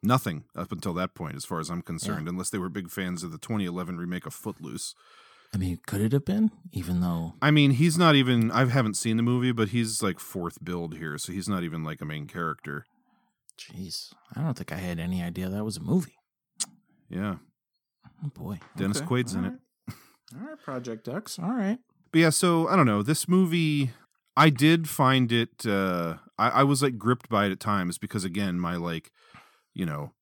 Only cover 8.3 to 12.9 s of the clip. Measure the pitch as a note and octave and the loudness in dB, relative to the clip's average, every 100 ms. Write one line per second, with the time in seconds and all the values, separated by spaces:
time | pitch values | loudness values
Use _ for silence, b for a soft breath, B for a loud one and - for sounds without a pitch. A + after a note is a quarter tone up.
8.3 | A#2+ A2+ A#2 B2+ C3 A2 G2+ A#2 A2 A#2 | 4 4 4 4 4 2 0 -2 0 2
9.3 | B2 B2+ A2+ G#2+ A#2 A2 G#2+ G2+ F2 - | 2 0 2 0 0 -2 -2 -2 -4 -8
10.3 | F#2+ F2 - E2+ F2+ E2+ D#2+ D#2+ D2 - | -6 -6 -8 -8 -6 -6 -8 -8 -8 -8
11.3 | G2 F2+ G2 E2+ D#2+ D#2 D#2 D2+ D2+ D2 | -8 -4 -4 -4 -6 -8 -8 -8 -8 -10
12.3 | F2 E2 D2+ - C#2+ - | -6 -6 -6 -10 -10 -12